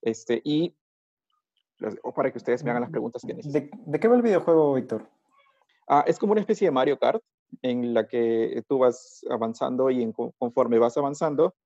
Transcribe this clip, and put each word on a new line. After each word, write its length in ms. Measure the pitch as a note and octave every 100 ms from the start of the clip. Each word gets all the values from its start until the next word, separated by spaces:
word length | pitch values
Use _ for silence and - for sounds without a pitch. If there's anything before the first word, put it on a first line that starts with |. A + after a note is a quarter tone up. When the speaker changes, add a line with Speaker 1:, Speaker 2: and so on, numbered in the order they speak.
Speaker 1:
Este, 380 | - A2 - A#2
y 300 | D3 D3+ E3 _ _ _ _ _ _ _ _ _ _ _
las, 180 | A2 G2+
o 100 | -
para 160 | - C3+
que 80 | A#2+
ustedes 240 | A2 A#2+
me 60 | D3
hagan 120 | A#2+
las 80 | A#2+
preguntas 320 | D3+ A#2 A#2+ -
que 80 |
necesiten. 360 | E3 D3 C#3+ -
Speaker 2:
¿De, 220 | - -
de 80 | D3+
qué 80 | A3
va 80 | B3
el 60 |
videojuego, 520 | A#3 F#3 - E3 D3
Víctor? 340 | C3 - A2 - _ _ _ _ _ _ _ -
Speaker 1:
Ah, 160 | D3 -
es 120 | E3
como 140 | G#3+
una 80 | G#3
especie 260 | G3+ G#3 F#3
de 40 |
Mario 260 | C3+ C3+ C#3
Kart 240 | A#2+ A3+ _ _ _ -
en 320 | B3+ B3 A#2+
la 120 | A#2 A2
que 560 | A#2+ A#2 A2+ A2+ A#2+ -
tú 100 | C#3
vas 460 | B2+ A#2 - - -
avanzando 600 | A#2+ A2+ A2+ C3+ B2+ C3
y 120 | B2+
en 100 | A2+
co-, 220 | A2 A#2 -
conforme 400 | B2 B2+ A#2+ A#2
vas 180 | A#2 D3
avanzando 560 | C#3+ D3 D#3+ C#3+ E3+ _